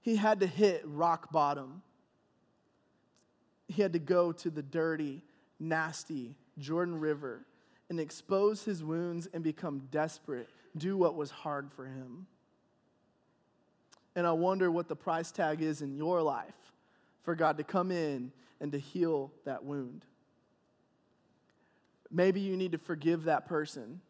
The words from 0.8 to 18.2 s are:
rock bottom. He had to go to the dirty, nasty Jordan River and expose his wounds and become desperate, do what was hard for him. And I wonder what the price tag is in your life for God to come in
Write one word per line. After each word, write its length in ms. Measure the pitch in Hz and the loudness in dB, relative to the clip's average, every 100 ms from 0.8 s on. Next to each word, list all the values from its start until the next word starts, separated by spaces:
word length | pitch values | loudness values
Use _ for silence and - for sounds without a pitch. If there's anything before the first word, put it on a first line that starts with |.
rock 480 | 156 147 170 165 - | -4 0 2 2 0
bottom. 500 | 156 143 143 135 165 - _ _ _ _ _ _ _ _ _ _ _ _ _ _ _ _ _ _ | 2 4 2 -6 -16 -20 _ _ _ _ _ _ _ _ _ _ _ _ _ _ _ _ _ _
He 120 | 170 | 0
had 140 | 202 | 2
to 40 | 170 | 2
go 340 | 147 180 175 | 2 4 4
to 180 | 165 175 | 2 -4
the 120 | 151 | -4
dirty, 600 | 139 165 160 156 151 139 - _ _ _ | -4 0 0 0 -4 -6 -14 _ _ _
nasty 800 | 160 160 160 156 - 151 120 143 _ - | -2 0 -2 -6 -8 -8 -8 -14 _ -14
Jordan 400 | 139 165 175 165 | -4 0 0 0
River 480 | 151 147 143 117 - _ _ _ _ | 0 -2 -4 -10 -14 _ _ _ _
and 100 | 170 | -6
expose 680 | 156 - - 196 208 214 | -6 -8 0 4 4 2
his 200 | - 185 | -4 -4
wounds 440 | 156 165 175 170 170 | -2 -4 -2 -6 -6
and 100 | 170 | -2
become 460 | 160 151 175 139 135 | -2 -2 -6 -6 -4
desperate, 580 | 151 156 - - 127 113 _ - 156 | -2 -2 -4 -8 -8 -8 _ -14 -6
do 200 | 165 196 | -2 4
what 200 | 175 160 | 4 2
was 140 | 143 | -6
hard 420 | - 156 143 143 | -6 -6 -6 -6
for 140 | - 131 | -12 -12
him. 400 | 131 127 131 190 _ _ _ _ _ _ _ _ _ _ _ _ _ _ _ _ - _ | -12 -12 -14 -18 _ _ _ _ _ _ _ _ _ _ _ _ _ _ _ _ -20 _
And 120 | - 175 | 0 2
I 60 | |
wonder 380 | 165 175 190 185 | 4 2 4 4
what 180 | 170 170 | 2 -2
the 80 | 151 | -6
price 340 | - 165 165 | -2 -2 -4
tag 320 | - 165 151 | -2 -2 0
is 180 | 156 147 | -2 -2
in 140 | 143 | -6
your 260 | 139 156 180 | -4 0 2
life 320 | 156 123 - - - _ _ _ _ _ | 2 0 -6 -16 -20 _ _ _ _ _
for 120 | - | -6
God 220 | 165 160 151 | 2 2 2
to 60 | |
come 260 | 147 190 185 | 0 0 2
in 420 | 175 156 135 | 0 0 -2